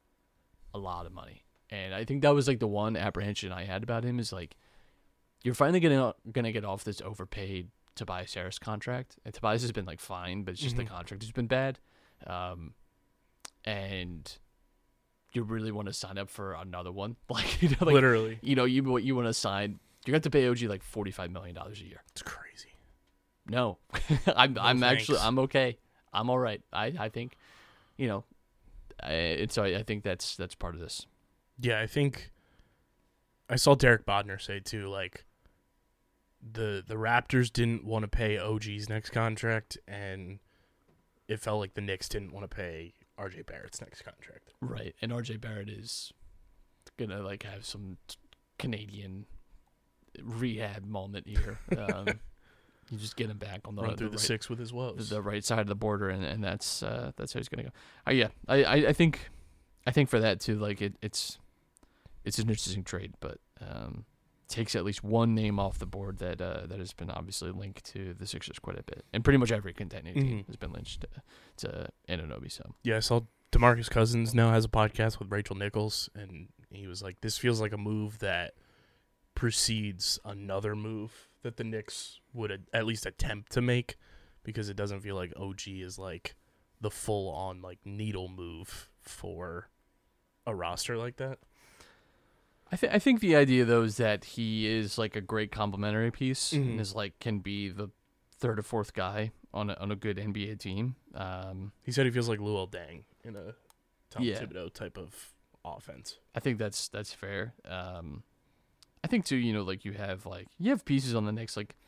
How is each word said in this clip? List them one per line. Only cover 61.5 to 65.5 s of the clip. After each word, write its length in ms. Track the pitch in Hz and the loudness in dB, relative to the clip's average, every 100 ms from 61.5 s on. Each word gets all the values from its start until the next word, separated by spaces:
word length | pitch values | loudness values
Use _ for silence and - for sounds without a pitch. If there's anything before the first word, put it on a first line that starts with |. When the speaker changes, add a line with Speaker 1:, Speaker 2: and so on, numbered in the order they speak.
| _ _ _ _ _ - - | _ _ _ _ _ -20 -10
Speaker 1:
it's 140 | 117 117 | -4 0
an 100 | 110 | 2
interesting 360 | 104 - 95 | 0 -2 -4
trade, 280 | - 90 - - | -4 -6 -8 -10
but, 200 | - - _ - | -10 -10 _ -16
um, 460 | - - 55 - - _ _ _ - | -12 -10 -10 -10 -14 _ _ _ -8
takes 260 | 117 110 | -4 -2
at 120 | 104 98 | 0 -2
least 180 | 98 | -4
one 300 | 104 113 117 | 2 4 4
name 260 | 110 107 | 4 2